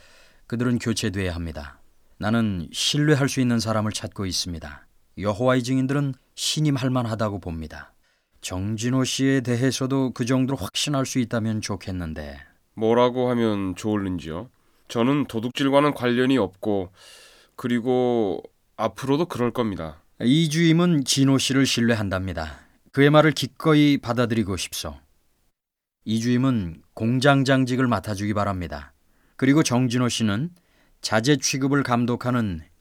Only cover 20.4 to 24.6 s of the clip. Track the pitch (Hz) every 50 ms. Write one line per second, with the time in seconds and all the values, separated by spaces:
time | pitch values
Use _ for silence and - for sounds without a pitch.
20.4 | 170 156 147 165 170 165 160 170 175 175 170 147 131 - - 135 135 135 135 127
21.4 | - - 131 135 135 127 - 123 117 117 117 107 107 95 95 92 95 95 85 82
22.4 | 80 78 76 - - _ _ _ _ _ - 135 139 147 147 151 151 156 143 -
23.4 | - 120 - - - 160 156 147 147 147 143 135 - 117 117 120 123 110 117 113
24.4 | 104 92 98 87